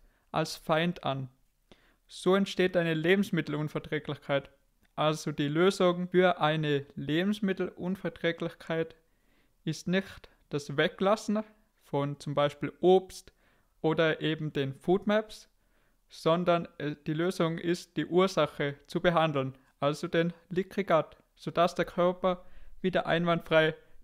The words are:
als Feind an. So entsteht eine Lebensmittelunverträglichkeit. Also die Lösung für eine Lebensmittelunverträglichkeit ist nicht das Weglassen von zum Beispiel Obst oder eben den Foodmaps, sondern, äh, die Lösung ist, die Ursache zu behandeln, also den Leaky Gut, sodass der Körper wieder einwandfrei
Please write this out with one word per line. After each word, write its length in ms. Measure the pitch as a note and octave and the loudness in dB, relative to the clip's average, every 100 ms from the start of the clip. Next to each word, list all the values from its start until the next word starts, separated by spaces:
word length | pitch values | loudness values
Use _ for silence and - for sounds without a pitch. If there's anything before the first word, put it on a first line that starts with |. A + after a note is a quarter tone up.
| _ _ _ | _ _ _
als 240 | D#3 D#3+ - | -4 -4 -4
Feind 480 | - D#3 F3 E3+ | -2 0 0 -2
an. 240 | C#3+ C3+ B2+ _ _ _ _ _ _ _ _ | -4 -6 -8 _ _ _ _ _ _ _ _
So 260 | - F3+ | -4 2
entsteht 420 | G3 G3 - F#3 F#3 | 2 2 0 0 2
eine 180 | E3+ | 0
Lebensmittelunverträglichkeit. 1600 | D#3+ E3 G3 G3 E3 D3+ D3 D3+ D#3 - D3+ D3 C3+ - C#3+ - _ _ _ _ | 2 2 2 2 -2 -2 -4 -4 -6 -6 -6 -6 -8 -2 -2 -4 _ _ _ _
Also 380 | - D#3 D#3 - | -2 0 0 -4
die 160 | D3+ C#3+ | -2 -2
Lösung 600 | D3+ F#3 G3 F3+ F3 F3+ | 2 2 4 2 0 0
für 320 | F3+ F#3 - | 4 4 4
eine 460 | D3+ D#3 D3+ C#3+ C3+ - | 0 0 0 -2 -4 -8
Lebensmittelunverträglichkeit 2000 | C#3 D3+ F#3+ G#3 F#3+ F#3+ F#3 - F3 G3 F3 - E3+ E3+ E3 - - E3 E3 - _ _ _ _ _ _ | -2 0 0 0 -2 -2 -4 -6 -6 -6 -8 -4 -4 -2 -6 -8 -6 -4 -6 -10 _ _ _ _ _ _
ist 240 | - D3+ - | -8 -6 -2
nicht 400 | F#3 F#3+ - - _ _ | -2 -2 -10 -20 _ _
das 260 | D3 - C#3 | -8 -4 0
Weglassen 640 | E3 - G3 G#3+ - G#3 G#3+ _ _ _ | 0 2 0 0 0 -4 -4 _ _ _
von 380 | _ C#3+ C#3+ C#3+ | _ -2 -2 -6
zum 140 | - | -6
Beispiel 380 | C#3+ C#3+ - C#3 - | 0 0 -2 -8 0
Obst 520 | F3 F#3 F#3 - - _ _ _ _ _ | 4 4 2 -14 -20 _ _ _ _ _
oder 400 | D#3 D#3+ D#3+ D3+ | 0 2 2 0
eben 320 | D3+ D#3 D3+ | -2 -4 -4
den 220 | - C3+ | -4 -4
Foodmaps, 760 | C3 - F#3+ G3 G#3 G#3+ - - _ _ _ _ _ _ | -4 0 0 2 0 0 -10 -20 _ _ _ _ _ _
sondern, 600 | - D#3+ E3+ F3+ E3+ E3+ - | -4 0 2 2 0 -2 -8
äh, 160 | D3 D3 - | -8 -6 -4
die 80 | |
Lösung 420 | D#3 F3 F#3+ E3 E3 | -2 -2 0 -2 -2
ist, 380 | E3+ F3 - - | -4 -4 -4 -6
die 80 | D3 | 0
Ursache 680 | E3+ F#3+ - D3+ - C#3+ C#3 - | 2 2 2 0 0 -4 -6 -8
zu 140 | E3+ | -2
behandeln, 560 | F3+ E3+ D#3+ C#3+ C3+ C3 _ - | 2 4 2 0 -2 -6 _ -4
also 280 | C#3+ D3+ - | -2 -2 -2
den 260 | E3 E3+ E3+ - | 0 0 -2 -6
Leaky 340 | E3+ F#3+ - | -4 -4 -4
Gut, 320 | F#3+ E3 D3 - _ | 2 2 2 -8 _
sodass 400 | _ - D#3 F3 | _ -4 0 2
der 120 | - E3+ | 0 -4
Körper 580 | - F3 F3+ F#3 F3+ - - - - | 0 0 0 -2 -2 -8 -16 -16 -6
wieder 240 | F#3 F3+ - | -2 0 0
einwandfrei 680 | E3 F3 E3+ - D#3+ D#3 D#3 - - | 0 2 0 4 4 4 0 -10 -20